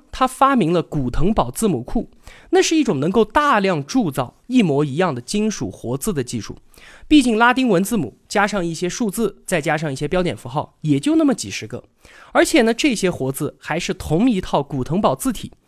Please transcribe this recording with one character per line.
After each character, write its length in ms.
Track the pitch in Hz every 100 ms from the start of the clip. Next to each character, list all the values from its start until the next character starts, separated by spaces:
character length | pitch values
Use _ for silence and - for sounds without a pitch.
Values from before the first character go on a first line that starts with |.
| -
他 120 | - 254
发 300 | - 269 269
明 160 | 160
了 100 | 175
古 300 | - 156 127
腾 220 | - 180
堡 180 | 214 123
字 160 | - 226
母 160 | 139
库， 260 | 123 240 - - - - -
那 100 | 370
是 120 | 370 320
一 80 | 254
种 160 | 147
能 100 | 151
够 140 | 202 214
大 340 | - 294 233
量 260 | 190 165 139
铸 240 | 262 185
造 260 | 139 127 - -
一 160 | 254
模 220 | 185 139 151
一 100 | 135
样 180 | 185
的 60 | 123
金 320 | - 202 214
属 180 | - 101
活 280 | - 110 135
字 160 | -
的 100 | 160
技 160 | 127 117
术。 160 | - - _ - - - -
毕 120 | 302
竟 160 | 247 214
拉 160 | 240
丁 140 | 254 254
文 160 | 175
字 140 | 196 226
母 200 | 120 - _
加 180 | 214 202
上 180 | 208 170
一 80 |
些 140 | 160 180
数 240 | - 220
字， 320 | 202 226 - -
再 140 | 175
加 180 | 151 156
上 140 | 156
一 40 | 135
些 120 | 147
标 160 | 185
点 140 | 175 104
符 100 | 120
号， 300 | 143 - _
也 160 | 156 135
就 200 | 277 320
那 80 | 294
么 80 |
几 160 | 226 101
十 180 | - 110
个。 160 | 117 - _ - - -
而 140 | - -
且 160 | -
呢， 120 | 226
这 220 | 233 311 220
些 160 | 185
活 180 | 170 131
字 280 | 135 131 -
还 180 | - 160
是 160 | -
同 360 | 175 - 156 254
一 80 | 196
套 240 | - 170
古 220 | 143 139 123
腾 160 | 170
堡 140 | 208 131
字 180 | 269
体， 180 | 226 - -